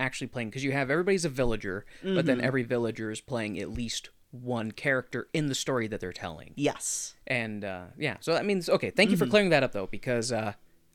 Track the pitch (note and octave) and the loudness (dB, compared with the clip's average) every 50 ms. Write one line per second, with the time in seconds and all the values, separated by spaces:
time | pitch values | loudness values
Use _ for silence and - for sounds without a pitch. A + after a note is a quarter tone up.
0 | C3 C3 - - C#3 A#2+ - B2+ A#2 A2 G2+ C3+ C3 C#3 C3 C#3 C#3 B2+ C#3 D#3+ | -4 -4 -4 -4 -8 -6 -6 -6 -6 -4 -4 -4 -2 0 0 0 0 2 2 2
1 | F3+ F#3+ G3 F#3+ E3 E3 C3 C3 C3 A#2+ A2+ G#2+ G2+ G2+ F#2 G2+ - - - - | 4 4 2 2 2 0 0 2 2 2 2 0 0 -4 -4 -4 -6 -10 -14 -8
2 | - F#3 F#3+ F3+ E3 D3 C3 B2 A#2 C3 C3 C3+ A#2+ A#2 B2 A#2+ A#2 A2+ A2 A#2+ | -4 0 0 2 4 4 2 2 2 2 0 0 0 0 0 0 0 0 -2 -4
3 | A2+ G#2+ G#2+ A2 - - C#3 A#2+ A2 G#2+ G#2 E2+ G2+ D#2 A2 A#2+ A#2+ A2+ - - | -6 -6 -6 -8 -8 -6 -4 -4 -2 -4 -4 -4 -6 -6 -4 -4 -4 -4 -4 -6
4 | - - - _ _ _ - B2 B2 B2 B2 A#2 A2 A2 G#2 - - D3 C3+ B2+ | -8 -10 -14 _ _ _ -16 -10 -6 -4 -2 -2 -2 -4 -6 -2 0 2 2 2
5 | A#2+ - - B2 A2 - - E3 D3+ C#3+ C3 - - - C3+ B2 A2+ G#2+ G#2+ G2 | 0 -2 -6 -8 -6 -4 -2 0 0 0 0 -2 -2 0 0 0 0 -2 -4 -4
6 | - F#2 F2 - - F#2 D#2+ D2+ - - - - C#3+ C#3+ C3 - - - - - | -6 -6 -8 -8 -8 -8 -8 -10 -12 -12 -4 -2 0 0 0 -2 -4 -4 -4 -4
7 | - - - _ - - C3 B2 A2+ A2 G#2+ G#2 G2+ G2+ F#2+ F2+ F2+ F2+ - - | -6 -8 -12 _ -6 -2 -2 -2 -2 -2 -4 -6 -6 -6 -6 -8 -10 -12 -8 -4
8 | D3 C#3+ G#2+ - - - E3 D#3 A#2+ G3+ G3+ F#3+ E3 - F3 F#3+ - G#2 - - | -4 -4 -4 -4 -2 0 0 2 2 2 2 0 2 2 2 2 2 2 4 4
9 | F#3+ A3 G#3 E3+ D3 B2 A#2+ G#3 G#3 F#3 E3 C#3+ C3 A#2+ - G#2 F#2+ F#2 - G2+ | 6 6 6 4 4 6 6 6 6 6 6 6 4 2 0 -2 -4 -4 -6 -4
10 | - C3 B2 A#2+ A2+ A#2 B2 A2 A2 G#2+ G2+ - _ _ _ _ _ _ _ | -2 0 0 0 0 0 0 0 -2 -2 -4 -8 _ _ _ _ _ _ _